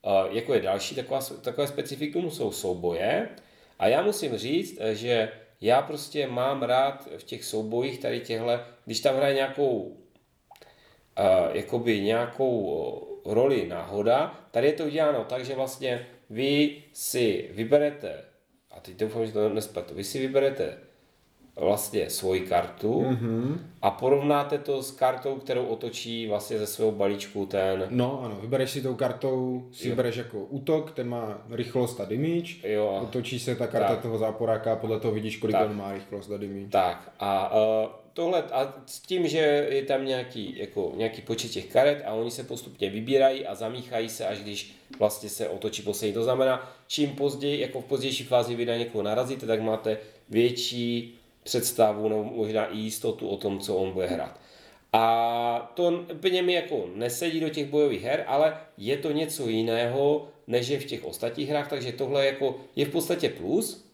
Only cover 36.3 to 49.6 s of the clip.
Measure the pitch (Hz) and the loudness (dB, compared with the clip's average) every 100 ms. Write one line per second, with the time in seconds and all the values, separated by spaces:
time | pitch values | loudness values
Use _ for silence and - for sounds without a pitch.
36.3 | 101 101 98 98 101 90 90 - - 101 | -8 -6 -8 0 2 2 0 -12 -6 0
37.3 | 98 98 110 110 110 110 - - - 170 | 0 4 4 6 4 0 -6 -12 -4 0
38.3 | 180 - 131 139 - - - - 185 165 | 0 0 0 -2 -4 -16 -18 -4 0 2
39.3 | 160 151 147 143 139 135 135 135 127 123 | 4 4 4 4 0 2 0 2 -2 -2
40.3 | - 101 - 101 - 92 87 113 - - | -8 -8 -8 -6 -2 -2 0 -2 -4 -6
41.3 | 113 113 104 - 127 139 147 143 110 117 | -4 -4 -6 0 4 4 4 -2 -2 -4
42.3 | 120 117 127 - - 101 104 117 135 135 | -6 -8 -10 -12 -4 -4 -2 2 6 6
43.3 | 135 90 101 113 127 123 117 113 - 98 | 4 -6 -6 -6 -6 -6 -4 -4 -4 -4
44.3 | 101 104 101 - - _ - 107 104 104 | -4 -6 -10 -10 -18 _ 0 0 0 -8
45.3 | - 101 92 107 - 101 101 107 107 117 | -4 -4 -2 -4 -4 -4 -2 -2 0 0
46.3 | 127 131 127 - - _ - 143 131 139 | 4 4 2 -4 -18 _ 0 0 2 -2
47.3 | 139 143 143 127 131 123 139 131 131 120 | 0 -2 -2 -2 -4 -2 -2 0 -4 2
48.3 | 127 135 117 120 117 117 110 101 110 127 | 2 4 0 0 0 -2 -2 0 0 0
49.3 | 135 113 110 | -4 0 0